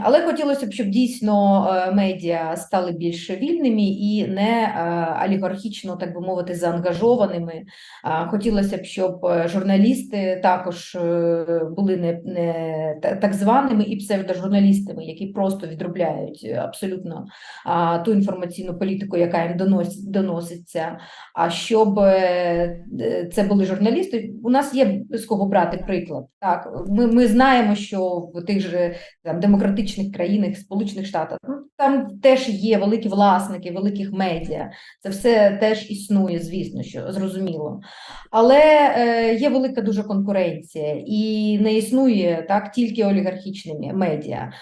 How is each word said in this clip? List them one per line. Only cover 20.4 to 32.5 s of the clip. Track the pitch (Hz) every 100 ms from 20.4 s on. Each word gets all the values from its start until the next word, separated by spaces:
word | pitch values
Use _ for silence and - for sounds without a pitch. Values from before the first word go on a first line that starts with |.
| 170 170 - 170 160 165 - - -
А | - 165
щоб, | - - 220 214 202
е, | 196 190 185 180 175 170 175 175 - -
е, | - 180 175
це | 214
були | 202 202
журналісти, | 185 196 208 285 381 226 202 -
у | 233
нас | 262 285
є | 254 208 196 -
з | 226
кого | - 208 196
брати | 196 170 175 -
приклад. | 185 170 139 - _
Так, | 190 175 - - 190
ми, | 202 240
ми | 233 240
знаємо, | 220 269 254 214
що | 208 - 196 185 175 175
в | 175
тих | 175 196
же, | 185 175 175 175 - _
там, | 165 165
демократичних | 202 196 196 202 208 - 196
країнах, | - 175 208 180 -
Сполучених | - 196 208 190 190
Штатах, | 170 160 - -
ну, | 285 - -
там | 277 269 202 -
теж | 262 262
є | -